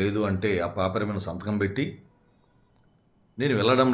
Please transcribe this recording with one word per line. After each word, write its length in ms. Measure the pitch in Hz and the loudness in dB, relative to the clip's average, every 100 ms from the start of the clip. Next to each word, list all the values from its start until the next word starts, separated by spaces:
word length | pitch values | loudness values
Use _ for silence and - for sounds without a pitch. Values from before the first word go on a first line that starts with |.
లేదు 200 | 101 104 104 | 0 0 0
అంటే 220 | 95 104 90 | 0 0 0
ఆ 40 | 85 98 | -2 -2
పేపర్ 280 | 92 101 104 | -2 0 -2
మీద 120 | 98 | -4
సంతకం 320 | 90 87 104 104 | -6 -6 -4 0
పెట్టి, 220 | 98 113 180 - - _ _ _ _ _ _ _ _ _ _ _ _ - | 0 -2 -6 -8 -20 _ _ _ _ _ _ _ _ _ _ _ _ -4
నేను 160 | 139 110 | 0 2
వెళ్ళడం 280 | 110 127 131 | 4 4 4